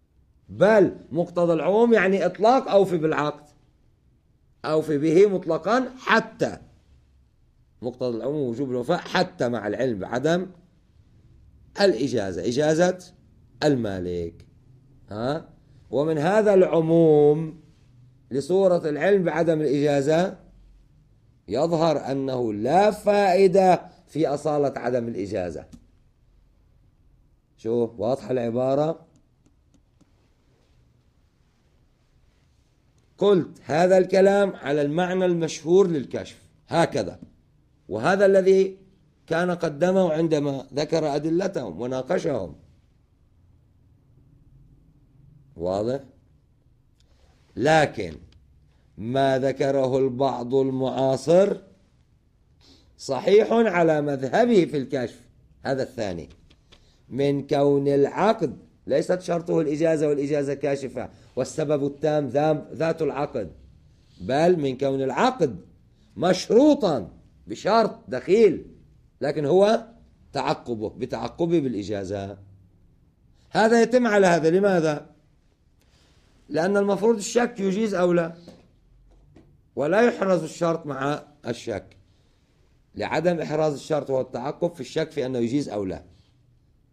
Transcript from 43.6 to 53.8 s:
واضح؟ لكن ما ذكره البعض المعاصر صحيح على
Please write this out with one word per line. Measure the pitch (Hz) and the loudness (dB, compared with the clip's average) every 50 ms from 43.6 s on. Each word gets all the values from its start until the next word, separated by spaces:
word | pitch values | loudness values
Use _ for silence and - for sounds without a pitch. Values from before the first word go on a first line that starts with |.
| _ _ _ _ _ _ _ _ _ _ _ _ _ _ _ _ _ _ _ - - _ - _ _ _ _ _ _ _ _ _ - - - - _ _ _ | _ _ _ _ _ _ _ _ _ _ _ _ _ _ _ _ _ _ _ -20 -20 _ -20 _ _ _ _ _ _ _ _ _ -20 -20 -20 -20 _ _ _
واضح؟ | 87 82 90 95 101 104 117 127 139 - - _ _ _ _ _ _ _ _ _ _ _ _ _ _ _ _ _ _ _ _ _ _ _ _ _ _ _ _ _ | -8 -6 -4 -2 -2 -2 -4 -4 -6 -8 -14 _ _ _ _ _ _ _ _ _ _ _ _ _ _ _ _ _ _ _ _ _ _ _ _ _ _ _ _ _
لكن | 98 113 147 160 160 147 - - 117 101 85 78 - - - _ _ _ _ _ _ _ _ _ _ _ _ _ - | -2 0 2 4 4 2 2 -2 -6 -10 -10 -12 -14 -18 -20 _ _ _ _ _ _ _ _ _ _ _ _ _ -12
ما | 98 113 127 135 139 135 135 131 | -10 -4 -2 0 2 2 2 0
ذكره | 131 135 131 135 147 139 139 139 131 127 127 135 | 0 -2 -2 -2 -2 0 0 0 0 0 0 0
البعض | 135 135 123 120 139 135 123 120 120 120 127 | 0 0 0 -2 -2 -2 -2 -4 -4 0 0
المعاصر | 135 135 135 131 127 131 127 123 127 135 135 135 127 - 151 165 180 202 202 - - - - _ _ _ _ _ _ _ _ _ _ _ _ _ _ _ _ _ _ _ _ - _ _ _ _ _ | 0 0 0 -2 -4 -4 -4 -2 0 0 0 0 0 0 2 4 4 4 2 0 -6 -10 -16 _ _ _ _ _ _ _ _ _ _ _ _ _ _ _ _ _ _ _ _ -20 _ _ _ _ _
صحيح | - - 135 127 - 180 196 208 - - 226 | -8 -6 -6 -4 2 4 4 4 4 4 2
على | 233 233 220 175 175 | 2 2 2 2 2